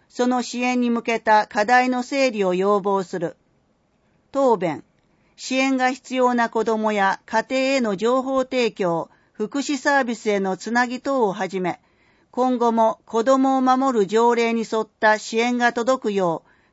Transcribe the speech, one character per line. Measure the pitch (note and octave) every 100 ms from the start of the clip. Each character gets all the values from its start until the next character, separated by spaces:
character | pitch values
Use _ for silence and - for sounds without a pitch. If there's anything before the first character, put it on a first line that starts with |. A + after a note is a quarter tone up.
| _
そ | - B3
の | B3
支 | A#3+ A#3+
援 | B3 B3
に | A#3+
向 | A#3
け | A#3 A3+
た | A3+ G#3+ G#3
課 | A3+
題 | G#3+ B3 B3+
の | B3+
整 | B3 C#4 C4
理 | G#3+
を | F#3
要 | F3+ G3 G#3
望 | G3 G3
す | F#3 F#3
る。 | E3 - _ _ _ _ _ _ _ _ _
答 | C4+ C4+ G#3
弁。 | E3+ C#3+ - _ _ _ _ -
支 | - C4
援 | C4+ C4
が | B3+
必 | B3+ -
要 | B3+ B3
な | A#3+ A3+
子 | A3+
ど | A3 A3
も | G#3+
や | G#3 G3 - -
家 | A3 A3
庭 | C4
へ | C4 C4+
の | A3+ F#3
情 | A3 C4
報 | C4 C4+
提 | C4 B3+ A#3
供、 | F3 F3+ E3 - _ _
福 | - G#3+ C#4
祉 | C4+ C#4
サ | D4+ C#4
ー |
ビ | B3+
ス | A3+ G#3+
へ | G3+
の | F#3+ F#3
つ | A3
な | A#3+ B3
ぎ | B3
等 | C#4+ C4+ G#3+
を |
は | F3 F#3+
じ | F#3+
め、 | F3+ - _ _ _ _ _
今 | - B3+ B3
後 | A#3
も | A3+ A3 -
子 | - A3+
ど | A#3 C4+
も | C4+ C4+
を |
守 | B3+ B3+ C4+ A#3
る | F#3
条 | A3 A#3+
例 | A#3 A#3
に | A#3 A3
沿 | A3
っ | G#3+ -
た | A3 G#3+
支 | - A3+
援 | A#3+ B3
が | A#3+
届 | A#3+ A#3 C4
く | A3
よ | G3 F3+ D#3+ _
う、 | _ _